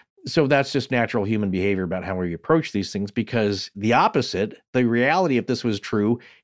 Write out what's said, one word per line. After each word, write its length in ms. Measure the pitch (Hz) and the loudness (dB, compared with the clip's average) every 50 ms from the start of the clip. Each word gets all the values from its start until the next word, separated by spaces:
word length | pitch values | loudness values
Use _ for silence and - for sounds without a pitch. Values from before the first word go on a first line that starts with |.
| - _ _ _ - | -20 _ _ _ -10
So 200 | - - 165 143 | -2 0 2 2
that's 240 | 135 147 139 139 - | 4 4 2 2 2
just 200 | - 135 113 - | 0 -2 -2 0
natural 340 | 131 120 113 - - 107 98 | 0 0 0 2 0 0 0
human 240 | 107 110 107 104 98 | 0 0 0 0 0
behavior 340 | 95 92 95 101 98 95 92 | 0 0 0 0 0 0 -2
about 220 | 82 92 92 87 | -2 -4 -4 -4
how 100 | 95 92 | -4 -4
we 180 | 92 90 87 85 | -2 -2 -4 -4
approach 380 | 82 - - 160 165 - - | -6 -6 -4 -2 -2 -2 -2
these 220 | - 101 92 - - | -4 -4 -4 -4 -4
things, 180 | 98 101 104 | -6 -6 -4
because 580 | - 120 107 - - 113 107 104 101 95 - - - | -4 -4 -4 -2 -2 0 0 0 -2 -4 -6 -10 -8
the 160 | 101 104 113 117 | -4 0 2 4
opposite, 600 | 147 185 220 - 143 117 - - 92 107 104 - - _ _ | 4 4 4 2 0 -2 0 -2 -2 -2 -4 -6 -12 _ _
the 140 | - 127 123 | 0 0 2
reality, 520 | 113 117 120 127 143 165 190 190 151 131 | 2 2 2 2 2 2 2 2 2 2
if 100 | 120 113 | 0 0
this 160 | - 120 - - | 0 -2 -2 -2
was 160 | 117 104 98 | -2 -2 -2
true, 400 | - - 113 104 104 113 120 120 - - - _ | -4 -2 0 2 2 2 0 -2 -4 -12 -16 _